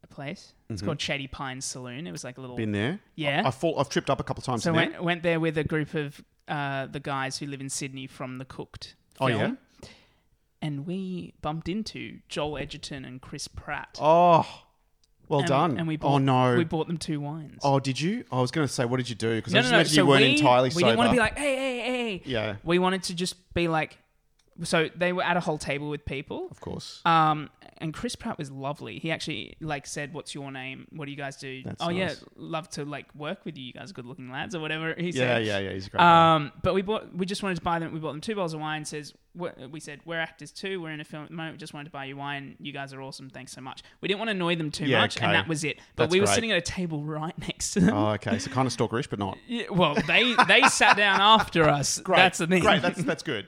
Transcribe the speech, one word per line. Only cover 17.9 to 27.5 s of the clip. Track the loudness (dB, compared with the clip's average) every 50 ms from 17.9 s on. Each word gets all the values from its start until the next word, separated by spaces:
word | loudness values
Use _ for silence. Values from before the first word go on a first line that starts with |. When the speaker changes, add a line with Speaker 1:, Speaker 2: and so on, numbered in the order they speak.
| -2 0
Speaker 2:
you? | 0 -2 -2 -2 -4 _
I | 0 0
was | 0 2
gonna | 2 0 0 0
say, | 0 0 0
what | 0 2 0
did | -2 -2
you | -4
do? | -2 0 0 0 0
'Cause | -2 2 2
I | 2
Speaker 1:
No, |
Speaker 2:
just | 4 6
Speaker 1:
no, | 6
no. | 4
Speaker 2:
imagine | 4 6 6
Speaker 1:
So | 6
Speaker 2:
you | 8 8
weren't | 8 8 8
Speaker 1:
we, | 8 6 6
Speaker 2:
entirely | 6 8 8 8 6 4 2
Speaker 1:
we | 2 4
didn't | 4 4 4
wanna | 4 4
Speaker 2:
sober. | 4
Speaker 1:
be | 4
like, | 4 2 0 -2
"Hey, | -2 -2 -2
hey, | -2 -2 -4 -4 -4
hey, | -4 -4 -4 -2 -2 -4 -4 -6
hey." | -6
Speaker 2:
Yeah. | -4 -4 -2 -2 -4 -6 -6 -2
Speaker 1:
We | 0 2 2
wanted | 4 2 0 0 -4
to | -6 -6
just | -4 -4 -6 -6 _ _ _ -2
be | -2 0 0
like, | 0 0 -2 -4 -8 _ _ _ _ _ _ _ _ _ _ _ _ -12 -6
so | -2 0 0 0 0 -2
they | -2 -2 0 0
were | 0 0
at | 0 0 0
a |
whole | 0 -2 -4 -4
table | -4 -6 -6 -6 -4 -6
with | -8 -8 _
people. | -8 -8 -8 -8 -8 -10 -10 -10 -12
Speaker 2:
Of | -14 -12
course. | -10 -10 -10 -10 -10 -14 -16 -2 2
Speaker 1:
Um, | 4 6 6 6 4 2 0 -4 -10